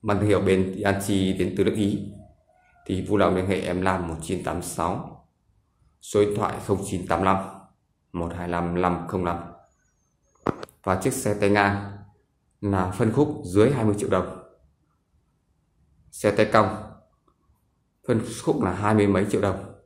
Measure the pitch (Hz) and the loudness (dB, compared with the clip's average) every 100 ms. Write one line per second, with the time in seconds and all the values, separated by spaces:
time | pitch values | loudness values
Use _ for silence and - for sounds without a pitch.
0 | 104 101 104 95 95 95 92 - 101 95 | 0 0 4 2 4 2 2 0 0 0
1 | - 101 95 92 92 - 98 104 101 110 | 0 0 0 0 -2 0 0 0 -2 -2
2 | 101 - - _ _ _ _ _ - 95 | -8 -14 -20 _ _ _ _ _ -6 -6
3 | 92 101 90 90 92 92 - 90 92 92 | 0 2 4 2 0 -2 -2 -2 0 0
4 | 87 78 - 92 - 82 87 - 85 95 | -2 -8 -6 -4 -4 -6 -8 -4 -2 -4
5 | - - _ _ _ _ _ _ _ _ | -8 -18 _ _ _ _ _ _ _ _
6 | - 104 104 107 101 - - 98 - 92 | -2 2 2 2 -2 -4 -2 -2 -2 -6
7 | 90 90 95 98 - - - _ _ _ | -2 0 2 0 -2 -14 -20 _ _ _
8 | _ 85 85 87 87 87 87 87 90 87 | _ -6 -6 -6 -4 -4 -2 0 0 0
9 | - 98 87 85 - - _ _ _ _ | -4 -4 -2 -4 -8 -18 _ _ _ _
10 | _ _ _ _ - - - _ - 92 | _ _ _ _ -6 -6 -8 _ -2 -2
11 | 135 127 - 104 101 104 101 101 101 101 | 0 -2 -4 0 2 4 4 0 -6 -14
12 | - _ _ _ _ _ 101 98 92 98 | -18 _ _ _ _ _ -2 0 0 0
13 | 117 123 147 - 87 95 117 139 110 101 | 0 2 0 -2 -2 4 4 4 0 0
14 | - 92 90 - - _ _ _ _ _ | 0 0 -2 -8 -18 _ _ _ _ _
15 | _ _ _ _ _ _ _ _ _ _ | _ _ _ _ _ _ _ _ _ _
16 | _ - 107 104 107 113 101 - - - | _ -2 0 2 4 6 4 0 -12 -18
17 | _ _ _ _ _ _ _ _ _ _ | _ _ _ _ _ _ _ _ _ _
18 | - 113 107 - - - 95 92 104 110 | -2 -2 0 -6 -2 0 0 0 2 4
19 | 101 95 104 107 101 90 - - | 6 4 2 0 0 -2 -8 -18